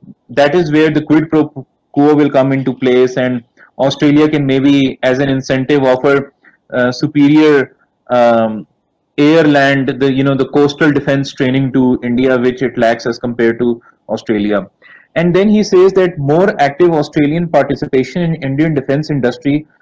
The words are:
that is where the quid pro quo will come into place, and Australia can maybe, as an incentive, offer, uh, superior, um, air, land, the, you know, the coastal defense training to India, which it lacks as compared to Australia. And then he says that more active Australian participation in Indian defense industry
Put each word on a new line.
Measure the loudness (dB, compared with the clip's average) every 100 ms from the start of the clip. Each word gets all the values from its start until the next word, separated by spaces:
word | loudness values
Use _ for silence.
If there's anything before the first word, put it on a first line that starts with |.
| -12 -20 -8
that | 0 2
is | 2 0
where | 2 2
the | 2
quid | 2 2 2
pro | 0 -2 -6 -18 _ _
quo | 0 2
will | 2 2
come | 2 0
into | -2 -4 -4
place, | 0 2 2 0
and | -4 -4 -10 _ _ -4
Australia | -4 0 2 2 2
can | 0 0
maybe, | 0 2 2 0 -2
as | -2 -2
an | -2
incentive, | -4 -4 -4 0 0
offer, | 2 0 2 0 -2 _ _ _ _
uh, | -2 -2
superior, | -2 -4 2 2 4 4 2 0 _ _ _ -4
um, | 2 2 2 0 -4 -14 _ _ _ _ 0
air, | 2 4
land, | 4 2 2 0 -2 -2
the, | -2
you | 0
know, | 0 -2
the | -2
coastal | 0 0 2 0
defense | 0 0 -2 -4
training | -4 -2 0 -2
to | 0 0 0
India, | -2 -2 0 0
which | 0 -2
it | -4 -2
lacks | -2 -2 -4
as | -6
compared | -8 -2 -2 0
to | -2 -4 -8 _ -10
Australia. | -8 -4 -4 -2 -2 -4 _ -20 -20 _ -4
And | 0
then | 2 2
he | 2
says | 2 4 4
that | 4 0 -2
more | -2 2 2 0
active | -2 0 0
Australian | 0 -2 -2 -2 -2 -2
participation | 0 0 -4 -4 -2 -2 -4
in | -4 -4
Indian | -4 -2 -2
defense | -2 -2 -4 -2
industry | -2 -2 -4 -4 -4 -6 _